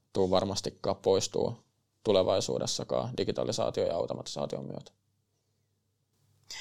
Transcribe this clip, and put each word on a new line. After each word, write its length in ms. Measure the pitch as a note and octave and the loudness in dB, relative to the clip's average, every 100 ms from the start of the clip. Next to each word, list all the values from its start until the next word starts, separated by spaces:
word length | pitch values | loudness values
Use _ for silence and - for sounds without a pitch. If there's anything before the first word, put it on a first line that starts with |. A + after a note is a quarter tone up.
| _ | _
tuu 160 | G#2 F#2 | 0 4
varmastikaan 680 | F#2 G2 F#2+ - - - G2 | 4 2 -2 -6 -4 -4 0
poistuu 680 | - F#2+ - - - B2 _ _ _ _ | 4 4 2 -2 -2 -4 _ _ _ _
tulevaisuudessakaan 1080 | A2 F#2+ F#2 G2 - B1+ - - - B1+ F2 B2 | 4 4 6 2 0 -2 -2 -4 -2 -2 -2 -4
digitalisaatio- 720 | - - B1 A2+ A2+ - F#2+ | -2 -2 -2 0 -2 0 -2
ja 80 | E2+ | 0
automatisaation 680 | - - - - C#2+ - C2+ | -2 -6 -8 -6 -4 -6 -8
myötä. 260 | - - _ _ _ _ _ _ _ _ _ _ _ _ _ _ _ - - | -12 -14 _ _ _ _ _ _ _ _ _ _ _ _ _ _ _ -18 -14